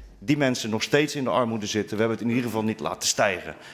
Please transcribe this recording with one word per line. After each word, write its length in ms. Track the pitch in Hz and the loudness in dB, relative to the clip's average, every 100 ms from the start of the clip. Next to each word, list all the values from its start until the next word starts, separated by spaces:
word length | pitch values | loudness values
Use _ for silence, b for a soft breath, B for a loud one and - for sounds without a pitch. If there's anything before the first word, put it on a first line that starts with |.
| - - | -20 -6
die 180 | 101 147 | 0 2
mensen 340 | 135 123 110 | 2 2 -2
nog 120 | 107 | -2
steeds 320 | - 147 151 | 2 2 2
in 100 | 147 | 0
de 60 | 120 | 0
armoede 360 | 98 117 113 104 | 2 2 0 -2
zitten. 300 | 107 101 107 | -2 -2 0
We 60 | |
hebben 160 | 113 107 | 0 0
het 80 | 117 | 0
in 80 | |
ieder 160 | 120 120 | 0 0
geval 140 | 110 | 0
niet 160 | 110 107 | 0 -2
laten 280 | 80 90 - | -4 -2 -2
stijgen. 460 | - 107 87 80 - B | 2 2 0 -6 -14 B